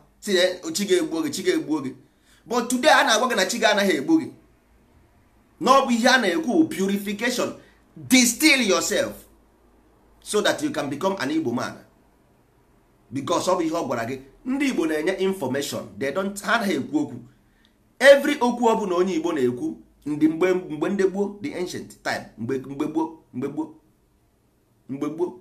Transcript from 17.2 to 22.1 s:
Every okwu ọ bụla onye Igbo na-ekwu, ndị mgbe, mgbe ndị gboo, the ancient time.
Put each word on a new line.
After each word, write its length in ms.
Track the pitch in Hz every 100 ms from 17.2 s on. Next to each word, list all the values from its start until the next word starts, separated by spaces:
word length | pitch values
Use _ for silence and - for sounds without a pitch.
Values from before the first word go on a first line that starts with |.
| - _ _ _ _ _ _ -
Every 360 | 262 277 302 285
okwu 240 | 247 220 233
ọ 80 | 220
bụla 160 | 196 175
onye 160 | 185 165
Igbo 160 | 160
na-ekwu, 420 | 160 123 120 160 - - _ 143
ndị 220 | 147 156
mgbe, 260 | 160 180
mgbe 360 | 185 165 147 170
ndị 140 | 196 190
gboo, 300 | 185 202 -
the 80 | - 160
ancient 440 | 180 110 - -
time. 220 | 143